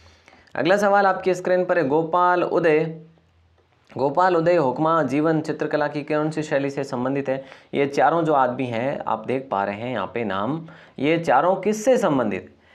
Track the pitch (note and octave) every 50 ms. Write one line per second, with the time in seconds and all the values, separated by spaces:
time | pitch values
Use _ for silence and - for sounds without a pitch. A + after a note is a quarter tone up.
0 | - - - _ _ - - - - _ - - C3+ E3 F#3+ G3+ G3+ G3+ G3 G3+
1 | G3 G3 F#3 F#3 F#3 F#3 F3+ F3+ - F3+ F#3 F3+ F3+ F3+ F3+ E3+ D#3+ C3 C#3+ D#3+
2 | E3 D#3+ E3 F3+ F3+ F3+ F3+ F3 E3+ - - E3+ E3+ E3 D3+ D#3 D#3+ E3 - -
3 | - - _ _ _ _ _ _ _ _ _ _ _ _ _ _ _ _ - B2
4 | B2+ C#3+ C#3 - F3+ F#3+ F3+ E3 E3 E3+ F3 F3 D3 B2+ B2 - D#3 D#3+ E3 E3
5 | D3+ C3 C3 D3 D3+ E3 D#3+ D#3 D3 - D3 D3+ D#3+ D3+ D#3 D3 D3 D3 C#3+ D3+
6 | C#3+ - D3+ D3+ D3+ D#3 D#3 D#3+ D3 - D#3 C#3 C#3 C#3 C#3 D3 C#3 C3+ C3+ B2
7 | B2 C3 C#3 C#3 C#3 C3 C3 C3+ - - - - - _ - C3+ C#3+ C#3 C#3+ D3
8 | C3+ C#3 D#3+ E3+ E3 D#3 D3+ C#3 C3 B2 B2 B2+ C3+ B2 A#2 A2+ B2 C3+ D3 -
9 | - - A2 A2 A2 A2+ B2 C3+ C3+ - - G2 G2 G2+ G2+ G#2 A2+ B2 B2+ G#2+
10 | F#2+ F#2 - A2+ A#2 G#2 F#2+ F#2+ G2+ A#2 D3 E3 E3 - - - - - _ -
11 | B2+ D3 E3 E3+ E3 C#3+ B2 C3 D3+ F3+ F#3+ F#3+ - G#3 G#3+ G#3+ G#3+ C4+ B3+ A3
12 | - F3 D3 C3+ A#2+ G#2+ G2 F#2 F2 - - _ _ _ _